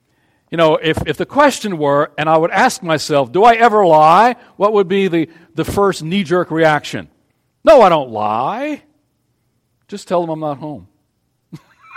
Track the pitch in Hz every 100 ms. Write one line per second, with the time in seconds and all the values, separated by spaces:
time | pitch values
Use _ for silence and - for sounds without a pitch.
0 | _ _ _ _ _ 165 160 160 160 156
1 | - 147 175 277 285 - 214 170 143 143
2 | 156 - 156 160 170 190 240 - 175 156
3 | - 147 123 170 240 226 233 214 185 156
4 | 156 180 233 240 _ - 202 214 185 196
5 | 190 165 156 _ _ - 156 - 202 -
6 | 156 196 151 180 165 160 160 147 - 123
7 | 78 _ _ _ _ _ 269 294 196 160
8 | 131 107 107 110 139 214 294 285 _ _
9 | _ _ _ _ _ _ _ _ _ 202
10 | - 175 170 156 151 135 151 90 90 _
11 | _ _ _ _ _ - _ _ _